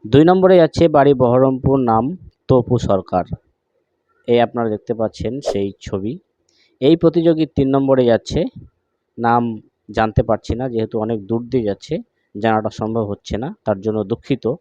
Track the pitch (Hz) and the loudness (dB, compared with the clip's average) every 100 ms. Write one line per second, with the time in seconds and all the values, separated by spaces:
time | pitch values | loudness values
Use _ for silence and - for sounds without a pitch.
0 | 110 123 160 185 185 185 160 - 165 147 | 2 4 6 4 6 6 4 2 2 4
1 | 139 139 123 123 135 131 135 135 123 110 | 4 4 2 2 2 0 0 0 2 0
2 | 123 180 - _ _ 131 120 123 - 98 | 0 -6 -14 _ _ 0 2 -2 0 -2
3 | 90 92 85 - _ _ _ _ _ _ | 0 -4 -4 -10 _ _ _ _ _ _
4 | _ _ - 120 117 127 113 107 _ 113 | _ _ 0 2 2 0 -4 -4 _ -4
5 | 107 - 107 131 143 101 101 92 - 101 | -4 -4 -8 -6 -6 -4 -4 -8 -10 -8
6 | 101 160 _ _ _ _ _ _ 131 165 | -6 -10 _ _ _ _ _ _ 2 4
7 | 165 165 165 160 156 - 135 135 135 135 | 4 2 2 2 0 0 0 0 2 2
8 | 123 110 - - 196 - - _ _ _ | 4 2 0 -6 -6 -8 -20 _ _ _
9 | _ - 117 120 120 110 _ _ _ 104 | _ -6 0 0 0 -8 _ _ _ -4
10 | 110 107 113 107 - 117 131 117 110 113 | -2 0 0 -2 -4 -6 -4 -4 -4 -4
11 | 107 113 98 113 120 127 107 95 - 165 | -4 -6 -4 -6 -2 -4 -4 -6 -6 -10
12 | 240 _ _ 101 110 110 107 - 110 113 | -10 _ _ -6 -2 0 -2 -6 -6 -4
13 | 104 101 - 104 131 214 - 98 104 107 | -6 -8 -8 -8 -8 -10 -6 -4 -4 -4
14 | 101 117 - 131 110 156 | -4 -6 -6 -6 -4 -8